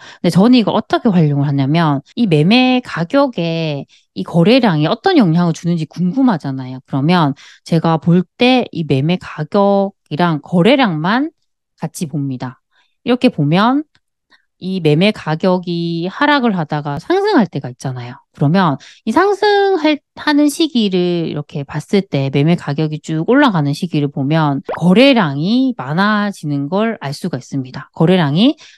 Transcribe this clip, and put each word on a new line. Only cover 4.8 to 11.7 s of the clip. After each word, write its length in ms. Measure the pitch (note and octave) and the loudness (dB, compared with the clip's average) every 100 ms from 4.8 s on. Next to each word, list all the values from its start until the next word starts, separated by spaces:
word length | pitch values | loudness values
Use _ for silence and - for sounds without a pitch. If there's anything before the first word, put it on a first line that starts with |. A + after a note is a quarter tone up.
| D#3 | 0
어떤 300 | A3+ G4 E4+ | 0 2 2
영향을 380 | F#3 E3 F3 | 4 2 0
주는지 320 | D#3+ E3+ F3 D#3 | -2 -4 -4 -4
궁금하잖아요. 960 | - F3+ G#3+ B3+ F3 C#3+ C3 B2+ C3 - | -4 -2 0 0 0 -4 -8 -10 -14 -6
그러면 480 | C#3 D3+ F3+ C#3+ - - - | -2 2 2 2 -2 -12 -16
제가 320 | - E3 E3 D#3+ | -4 -2 0 0
볼 280 | F3 F3+ F#3 - | 2 0 0 0
때 300 | B3 B3+ - | 2 2 -2
이 140 | - | -6
매매 320 | D3 C3+ D#3 F#3 | -2 -2 0 -4
가격이랑 1200 | - - D3+ G#3 G3+ G3 G3 - - D3 F3 D3+ | -6 -12 -4 0 2 2 -2 -6 -10 -2 0 -2
거래량만 880 | - F3+ G3 C#4 A3+ D3+ E3+ B3 D#4+ _ _ _ _ | -2 2 4 4 2 0 -2 -2 -4 _ _ _ _